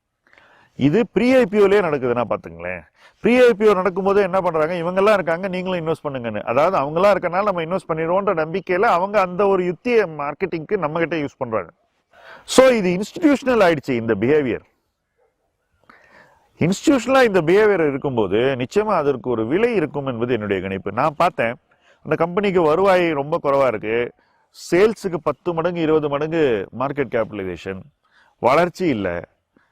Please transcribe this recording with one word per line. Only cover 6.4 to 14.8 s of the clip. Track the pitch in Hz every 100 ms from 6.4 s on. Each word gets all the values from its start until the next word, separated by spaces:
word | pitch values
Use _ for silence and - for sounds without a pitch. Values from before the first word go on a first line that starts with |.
அதாவது | - 120 165 185
அவங்களா | 139 160 202
இருக்கனால | 185 175 180
நம்ம | 208 175
இன்வெஸ்ட் | 160 185 -
பண்ணிடுவோன்ற | 160 165 185 202
நம்பிக்கையில | 165 156 190 - 180
அவங்க | 233 175 196 208
அந்த | 185 180 202
ஒரு | 190
யுத்தியை | 180 175 247 233 180 151
மார்க்கெட்டிங்க்கு | 143 147 185 170 151 202
நம்ம | 147 165
கிட்ட | 160 165
யூஸ் | 143 -
பண்றாங்க. | 123 110 82 - _ _ _ _ - -
So | - - 262
இது | 233 180 180
இன்ஸ்டிடியூஷனல் | 208 - 294 277 254 233
ஆயிடுச்சு | 180 156 -
இந்த | 120 113
பிஹேவியர். | 101 117 151 131 90 _ _